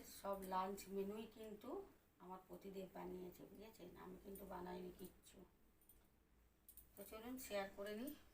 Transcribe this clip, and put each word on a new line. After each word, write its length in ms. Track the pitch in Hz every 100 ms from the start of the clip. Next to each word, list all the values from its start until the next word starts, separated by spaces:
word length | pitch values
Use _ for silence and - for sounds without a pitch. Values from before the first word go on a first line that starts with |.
| - -
সব 200 | 196 196
লাঞ্চ 360 | 185 185 190 196 190
মেনুই 380 | 196 196 214 226
কিন্তু 520 | 220 220 208 240 392 392 - - -
আমার 180 | 180 185 -
পতিদেব 400 | 180 196 190 185
বানিয়েছে, 520 | 180 180 180 180 - -
বুঝেছেন? 380 | - 220 220 180 180
আমি 120 | 175 185
কিন্তু 240 | 202 190 185
বানাইনি 460 | 180 180 180 180 -
কিচ্ছু। 460 | 185 - - - - - - - - - - - - - - - - - - -
তো 80 | 196
চলুন 280 | 220 233 262
শেয়ার 300 | - 202 196 -
করে 180 | 208
নিই। 200 | 214 285 302 -